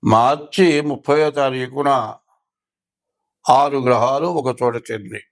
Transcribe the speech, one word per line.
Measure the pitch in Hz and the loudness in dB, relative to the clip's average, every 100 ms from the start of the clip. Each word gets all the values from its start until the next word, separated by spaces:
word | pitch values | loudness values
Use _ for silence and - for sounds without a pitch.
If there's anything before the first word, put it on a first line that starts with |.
మార్చి | - 110 123 147 - - 180 147 | 4 4 4 0 -6 2 2 2
ముప్పైవ | 147 131 - 147 151 | -2 -6 0 0 0
తారీఖున | 143 135 131 127 135 143 135 107 - _ _ _ _ _ _ _ _ _ _ _ _ - | 0 -2 -2 -8 -4 0 0 -2 -12 _ _ _ _ _ _ _ _ _ _ _ _ 2
ఆరు | 131 143 143 | 4 4 0
గ్రహాలు | 123 120 120 139 170 | 0 2 2 0 -2
ఒక | 165 131 120 | -4 -4 -2
చోట | 123 117 | -4 -4
చేరినాయి. | - 110 95 107 - | -10 -12 -10 -16 -18